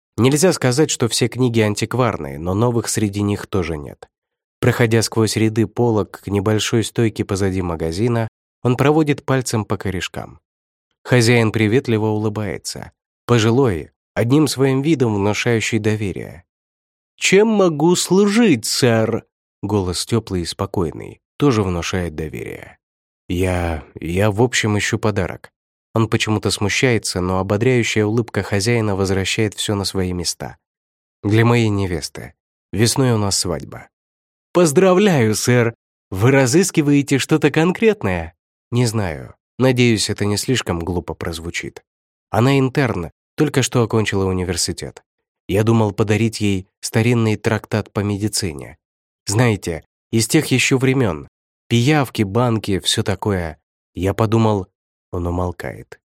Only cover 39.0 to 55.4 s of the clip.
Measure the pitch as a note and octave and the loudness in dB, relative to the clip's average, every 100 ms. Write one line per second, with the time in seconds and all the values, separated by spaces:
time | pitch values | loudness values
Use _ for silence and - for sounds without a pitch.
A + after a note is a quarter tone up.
39 | F#2 C#2 A#1+ - _ - C3 B2+ A#2+ G#2+ | -4 -6 -12 -20 _ 0 2 4 4 2
40 | - G2+ G2+ G2+ - A#2 - E2+ E2 F2 | 0 -2 -2 -2 -2 -2 -2 -4 -4 -4
41 | - - F2 D#2+ E2 - - - _ _ | -6 -8 -8 -8 -10 -10 -10 -14 _ _
42 | _ _ _ G2+ C3 C#3 C3 D3+ B2+ F#2 | _ _ _ 2 2 2 0 0 -2 -2
43 | D#2+ - _ - D3+ C3+ A#2 B2+ A2 A2+ | -8 -14 _ -2 0 0 0 0 0 0
44 | G#2 G2 F#2+ F#2 F2+ E2+ - E2 C2+ - | 0 -2 -2 -2 -2 -4 -4 -6 -12 -16
45 | _ _ _ _ - G2 A2 A#2 G#2+ F#2 | _ _ _ _ -4 0 2 2 2 0
46 | G#2 G#2 A2+ - G2+ F#2+ - _ - A2+ | 0 0 0 -2 -2 -2 -6 _ -4 0
47 | A#2 A#2+ A2 G#2 - G#2+ - G#2+ - G#2+ | 2 2 0 0 -2 -2 -2 -6 -4 -4
48 | G2+ G2 G#2 - F2+ C#2+ A#1+ - _ _ | -4 -4 -4 -4 -6 -8 -14 -20 _ _
49 | _ _ - G#2 B2 G2+ F2+ D#2 - _ | _ _ -4 0 2 0 -4 -8 -12 _
50 | _ A2+ A2 D#3+ D3 B2+ - C3+ C3 C3+ | _ -2 2 2 2 0 2 2 2 2
51 | G#2+ D2+ C2+ _ _ _ - A#2 B2 D#3 | 0 -2 -10 _ _ _ -2 2 4 2
52 | B2+ - G2 A2 B2 A2 G#2 F2+ - - | 2 -2 -2 0 0 0 -2 -4 -2 -2
53 | G#2+ F#2 G#2+ F#2 E2 D2 _ _ _ - | -2 -2 -2 -2 -4 -10 _ _ _ -4
54 | F#2 G2 G#2+ A2+ A2 G2+ F#2 _ _ _ | -2 0 2 2 2 0 -4 _ _ _
55 | _ F2+ F2 F2 | _ -6 -4 -4